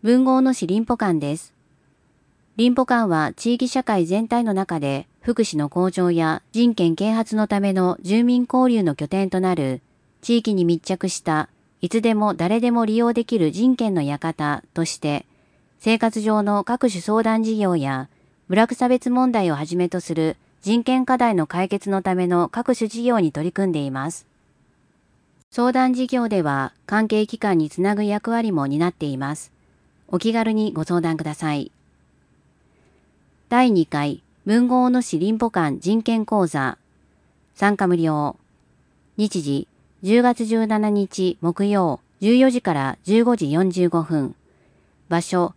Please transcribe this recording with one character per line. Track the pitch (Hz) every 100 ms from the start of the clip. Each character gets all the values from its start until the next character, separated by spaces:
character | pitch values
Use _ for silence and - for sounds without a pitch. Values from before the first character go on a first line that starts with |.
文 | 214 254
豪 | 262 262
の | 262
市 | 254 170
林 | 196 226
保 | 233
館 | 208 165
で | 143 156
す。 | - _ _ _ _ _ _ _ _ _ _ -
林 | 240 247
保 | 254
館 | 240 220
は | 165 151 -
地 | 233 240
域 | 254
社 | 262
会 | 254 175 165
全 | 196 226
体 | 240
の | 233
中 | 190 190 165
で | 143 139 - _ -
福 | 233
祉 | 214 156
の | 147
向 | 180 185
上 | 180 180
や | 170 160 160 _
人 | 220 240 220
権 | 170 160
啓 | 208
発 | 220 220 214
の | 214
た | 202
め | 196
の | 190 180 -
住 | 175 214
民 | 240 247 247
交 | 254 254
流 | 233
の | 180
拠 | 143 147
点 | 190 196
と | 185
な | 185 175
る、 | 135 127 _ _ _ _
地 | - 240
域 | 226
に | 196 170
密 | 170
着 | - 185 190
し | -
た、 | - 156 147 _ _ _
い | 175
つ | 226
で | 226
も | 214 208 175
誰 | 170 226
で | 240
も | 233 226
利 | 220
用 | 233
で | 233 233
き | 226
る | 160
人 | 165 247 254
権 | 226 185
の |
館 | 143 143 160 160 151 147 _ -
と | 165
し | -
て、 | 151 147 - _ _ _ _ _
生 | 220 226
活 | 226 220
上 | 214 214
の | 208 202
各 | 196 247 254
種 | 185
相 | 170 214
談 | 226 220
事 | 220 220
業 | 196 175
や、 | 135 131 135 _ _ _ _
部 | 185
落 | 233 247
差 | 247
別 | 254 254
問 | 247 254
題 | 233 185
を | 143
は | 156
じ | 175
め | 175
と | 180
す | -
る | 160 160 - _ _
人 | 196 233
権 | 233 254 254
課 | 254
題 | 247
の | 196 156
解 | 175 185
決 | 202 202
の | 196
た | 190
め | 180 180
の | 175 170
各 | - 240 247
種 | 220
事 | 226
業 | 240 233
に | 165
取 | 147 165
り |
組 | 185 190
ん |
で | 156
い | 143
ま | 131 143
す。 | - _ _ _ _ _ _ _ _ _ _ _ _ _
相 | - 247
談 | 254 254 247
事 | 254
業 | 254 233
で | 208
は、 | 151 139 135 _ -
関 | 208 220
係 | 214 214
機 | -
関 | 214 180
に | 151
つ | -
な | 190 208
ぐ |
役 | 208 208 226
割 | 233 226
も | 170 139
担 | 143 175
っ |
て | - 151
い | 131
ま | 135 151
す。 | - _ _ _ _ _ _
お | 185
気 | 220
軽 | 226 220
に | 214 214
ご | -
相 | 156 175
談 | 165 160
く |
だ | 156
さ | 151 156 147
い。 | - _ _ _ _ _ _ _ _ _ _ _ _ _ _ _ _ _ _
第 | 240 254
二 | 196 160
回、 | 151 147 175 _ _ -
文 | 220 247
豪 | 254 254
の | 254
市 | 240 160
林 | 185 220
保 | 233
館 | 190 160 135
人 | 175 220
権 | 220 226
講 | 208 214 175
座。 | 151 131 - _ _ _ _ _ _ _ -
参 | 202 202
加 | 196
無 | 175
料。 | 165 151 147 - _ _ _ _ _ _ _ -
日 | 208 185
時、 | 143 139 - _ _ _
十 | 185 233
月 | 247 240 220
十 | 226 220
七 | 214 214
日 | 208 196 - 185 175
木 | 170 170 202
曜、 | 202 175 131 _ _
十 | 196 247
四 | 262
時 | 247
か | - 156
ら | 135 -
十 | - 220
五 | 233 233
時 | 147
四 | 151 185
十 | 180 175
五 | 170
分。 | 156 156 135 - _ _ _ _ _ _ _
場 | 170
所、 | 170 180 175